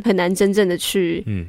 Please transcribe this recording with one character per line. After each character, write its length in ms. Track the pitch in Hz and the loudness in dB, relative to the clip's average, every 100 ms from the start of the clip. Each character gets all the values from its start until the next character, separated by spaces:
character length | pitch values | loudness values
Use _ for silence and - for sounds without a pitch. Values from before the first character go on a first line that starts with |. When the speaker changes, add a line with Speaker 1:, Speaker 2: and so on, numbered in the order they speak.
Speaker 1:
很 120 | 226 190 | 0 2
难 180 | 175 | 2
真 180 | 185 202 | 2 2
正 140 | 202 190 | 4 2
的 100 | 180 | 0
去 460 | - 196 170 170 120 | -2 0 0 -2 -4
Speaker 2:
嗯。 180 | 98 | -6